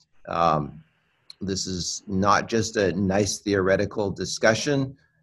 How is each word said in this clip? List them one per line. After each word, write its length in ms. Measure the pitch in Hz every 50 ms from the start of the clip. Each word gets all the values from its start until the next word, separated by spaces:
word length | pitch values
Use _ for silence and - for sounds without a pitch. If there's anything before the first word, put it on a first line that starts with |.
| _ _ _ - - -
Um, 560 | 87 85 85 82 78 76 73 67 - - - _ _ _ _ _ _ _ _ - - -
this 260 | 101 92 95 92 -
is 380 | 95 92 87 82 - - - -
not 400 | - 98 95 98 101 101 80 73
just 300 | - 117 113 101 - -
a 160 | 110 101 90
nice 480 | 82 92 101 92 92 101 107 101 - -
theoretical 720 | - 104 101 98 92 95 95 98 104 98 - 110 104 98
discussion, 840 | 87 - 95 85 - - - 110 113 110 - 147 143 139 135 131 - _ _ _ _ _